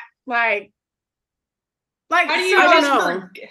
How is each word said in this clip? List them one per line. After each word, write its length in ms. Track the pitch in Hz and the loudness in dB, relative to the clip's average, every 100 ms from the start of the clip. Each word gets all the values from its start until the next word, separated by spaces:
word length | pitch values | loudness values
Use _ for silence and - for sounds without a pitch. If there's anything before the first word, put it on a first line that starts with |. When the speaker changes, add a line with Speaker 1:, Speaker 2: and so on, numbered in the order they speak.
| - _ 262 | -6 _ -6
Speaker 1:
like, 460 | 233 226 202 196 _ _ _ _ _ _ _ _ _ _ _ _ _ - | -4 -2 -4 -8 _ _ _ _ _ _ _ _ _ _ _ _ _ -4
like, 180 | 349 311 | -2 0
Speaker 2:
How 80 | 339 | -2
do 60 | |
you 140 | 370 370 | 0 4
Speaker 1:
so 60 | |
Speaker 3:
I 40 | 359 | 4
don't 160 | 320 | 4
Speaker 2:
just 120 | 285 | 2
Speaker 3:
know. 260 | 247 175 185 | 0 -2 -4
Speaker 2:
for-, 100 | - - - | -10 -20 -10